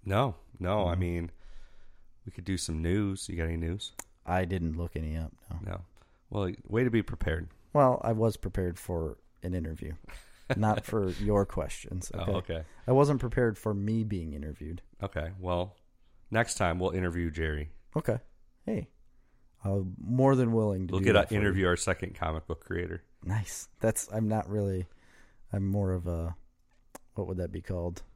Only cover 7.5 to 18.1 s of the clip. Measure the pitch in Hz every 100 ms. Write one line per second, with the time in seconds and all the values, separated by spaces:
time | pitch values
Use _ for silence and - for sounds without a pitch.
7.5 | - - 147 131 123 113 110 113 107 101
8.5 | 92 90 85 - 87 80 - _ _ 92
9.5 | 90 80 78 73 80 - - - - -
10.5 | 123 107 104 - 110 95 85 101 101 98
11.5 | - 71 - - 90 - 85 87 95 -
12.5 | 82 78 - - 131 143 139 123 120 120
13.5 | 104 110 101 101 113 110 98 80 73 73
14.5 | 73 76 85 - - 98 - 78 95 92
15.5 | 87 90 - _ _ - - - 110 117
16.5 | - 90 87 90 90 90 85 85 80 80
17.5 | 76 73 - - 156 -